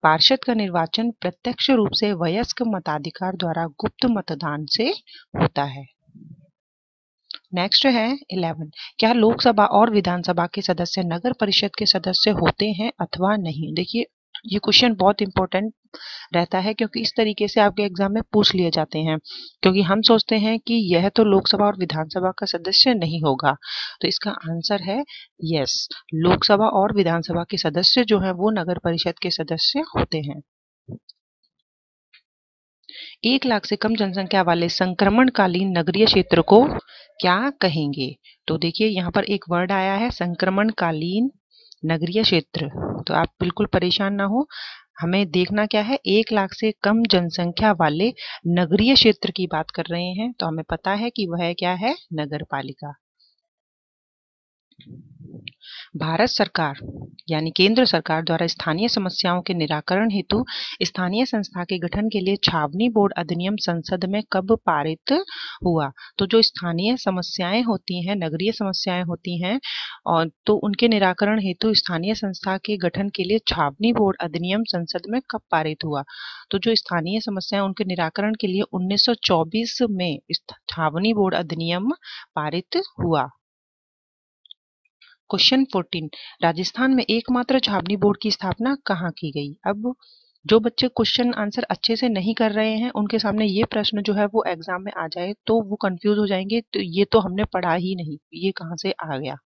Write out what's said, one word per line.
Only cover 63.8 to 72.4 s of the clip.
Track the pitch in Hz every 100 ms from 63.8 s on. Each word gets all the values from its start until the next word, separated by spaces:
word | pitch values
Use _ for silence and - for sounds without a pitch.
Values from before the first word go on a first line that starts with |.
| 160 185
में | 185 202 214
कब | 190 190 226 -
पारित | 156 147 160 - 294 392 - - -
हुआ? | 185 165 139 - - -
तो | 196
जो | 226
स्थानीय | 220 - 175 165 202 254
समस्याएं | - 185 180 - 180 214
होती | 233 196 - 180 175
हैं, | 202
नगरीय | 165 160 196
समस्याएं | 226 196 185 - 180
होती | 175 170 - 175
हैं, | 180 247 - - - - -
और | 165 165 _ -
तो | 214
उनके | 214 196 240
निराकरण | 220 190 180 208 220
हेतु | 190 175 220
स्थानीय | 214 - 170 185
संस्था | 220 202 180